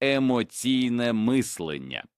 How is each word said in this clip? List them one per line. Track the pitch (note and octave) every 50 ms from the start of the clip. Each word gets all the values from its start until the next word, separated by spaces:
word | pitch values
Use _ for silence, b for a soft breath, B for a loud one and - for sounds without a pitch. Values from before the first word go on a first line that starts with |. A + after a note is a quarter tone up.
емоційне | C3+ C#3 C#3 C3+ C3+ B2+ B2+ A#2+ A2+ - - - - B2 C3 B2+ B2+ B2 A#2+ A#2+ A#2+ A#2+ A2+
мислення, | A2 G#2+ A#2 C3 C3+ A#2+ - - - F2 D#2+ D2 C#2 C2 C2 B1+ G#1+ - - _